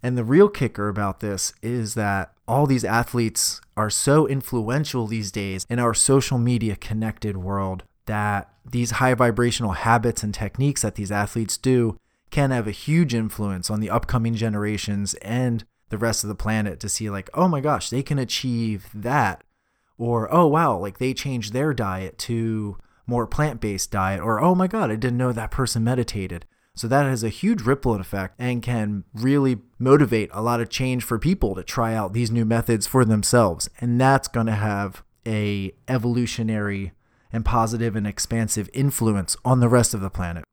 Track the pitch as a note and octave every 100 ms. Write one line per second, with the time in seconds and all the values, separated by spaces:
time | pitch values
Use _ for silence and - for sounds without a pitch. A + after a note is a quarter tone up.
0 | A#2+ B2 A2+ D3 G3+ G3+ A#2+ - G#2 G#2
1 | G2+ F#2 G#2+ G2 - - A2 B2 A2 A2
2 | G#2 G2 F#2 _ - B2 D3 B2+ A#2 A2+
3 | A#2+ B2 A2+ G#2+ - - _ - G#2+ -
4 | - D3 D3 C3+ - B2 A2 C3+ D3 B2+
5 | A2 A2+ G#2 G#2+ G2 F#2+ - A#2+ A#2+ A2+
6 | - C#3 - B2+ A#2+ B2 A2 G2 - A2
7 | A2 - G#2+ F#2+ F2+ G2 F#2+ F#2 - _
8 | - G#2+ G#2 G2+ - _ - B2 A#2+ G#2
9 | C3 B2 B2 A2 A#2+ A#2 A2+ F2+ A2+ A#2
10 | A#2+ A2 G#2+ G2+ G2+ - C#3 C#3 A2 -
11 | G2 G2+ G2+ A#2+ A2 - C3 B2+ A2+ F#2+
12 | _ _ _ - C#3 B2+ G#2+ G2+ - D#3+
13 | D#3+ A#2 A2 - G#2 F#2 - G#2+ A2 A2
14 | - B2+ A2+ A2+ A2+ G#2 G#2 G#2 - G2+
15 | G2+ - F#2+ A#2+ B2+ A#2 - _ _ G#2+
16 | A2+ A2 G#2 G2 G#2+ A2 G#2 - G#2 -
17 | A2 G2 F#2+ - F3+ D3+ D3 C3+ - C3+
18 | C#3 C#3 B2 - B2+ A#2+ A2+ G#2 - G#2+
19 | A2 C#3+ G#2+ F2+ _ _ _ _ _ _
20 | A#2 A#2 A2 E3 E3 D3+ E3 G2 G2 F#2+
21 | B2+ B2+ C#3+ B2+ G#2 A#2+ D3+ A#2+ G2+ F#2
22 | F#2 - - A#2 A2+ A2 G#2 G2+ - _
23 | - B2 B2+ - D3+ A#2 G#2+ G2 - G#2
24 | F#2+ G2 G2 A2 E3+ F3+ F#3 A3 E3+ A#2
25 | B2 B2 B2+ A#2 G#2+ - B2+ A#2 A2+ B2+
26 | A2+ G#2+ F#2 E2+ - _ _ - A#2 C3+
27 | C#3+ B2+ A2+ - G3 A3+ A2+ C#3 B2+ G#2
28 | F#2 G2+ F#2 - B2 B2 B2 A#2+ G#2 G#2
29 | - A2+ B2+ C#3+ C3+ A#2 - - B2 D3
30 | C3 A2 G2+ G2+ A2+ A#2+ A#2 - B2+ B2+
31 | - A#2 D3 F#3+ A2 F#2 F2 - A2+ A2
32 | G2 A2 A#2+ A#2 A2 A#2 A2+ A2+ - C3
33 | A2+ G#2+ G2+ B2 G#2+ E2+ - - A#2+ A#2+
34 | C3 C3+ - B2 A2+ G#2 G#2+ G2+ G2+ -
35 | - _ - G#2+ G#2 G2+ F#2+ - - B2+
36 | A#2+ A#2+ A#2+ - A2+ G#2+ G#2 G2 F#2+ _
37 | _ _ _ A#2 A2 A#2 A2 A#2 A#2 G#2+
38 | G#2 G2+ - A#2 A2+ - G2 - C#3 -
39 | A2+ G2+ F2 - B2 B2+ A#2+ B2 A#2 A2
40 | F#2+ - F2 E2+ -